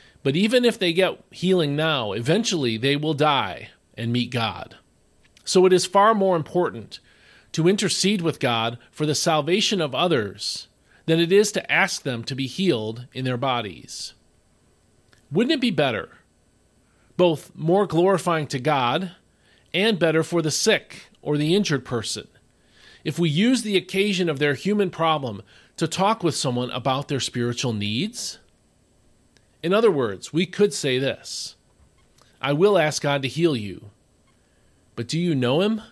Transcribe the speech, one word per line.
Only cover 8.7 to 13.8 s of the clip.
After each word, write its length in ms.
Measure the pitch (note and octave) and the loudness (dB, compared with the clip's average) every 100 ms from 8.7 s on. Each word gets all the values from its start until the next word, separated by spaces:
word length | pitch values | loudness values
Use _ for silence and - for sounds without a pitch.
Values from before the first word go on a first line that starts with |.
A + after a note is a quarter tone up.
| A#2+ - | -6 -12
for 160 | - D3+ | -6 -2
the 80 | |
salvation 680 | C#3+ F3 D#3 C#3+ G3 - G3 | 0 0 0 2 0 0 0
of 140 | D3+ | -2
others 720 | B2+ F3+ C#3+ G2+ - - - - _ _ _ - | 0 0 2 0 -6 -10 -10 -14 _ _ _ 0
than 140 | E3 | 2
it 100 | E3+ | 4
is 220 | G3 G#3 | 4 4
to 200 | G#3 - | 0 -2
ask 300 | D#3 F#3+ - | 0 0 -2
them 220 | C#3+ A#2 | -6 -6
to 100 | A#2 | -6
be 140 | C3 C3 | -6 -6
healed 580 | - F#3+ A#2+ G#2+ A#2 B2 | -2 0 0 -2 -8 -12
in 120 | B2+ | -6
their 120 | C3 B2+ | -4 -2
bodies. 760 | C3+ B2 G#2+ D2+ | -2 -2 -4 -10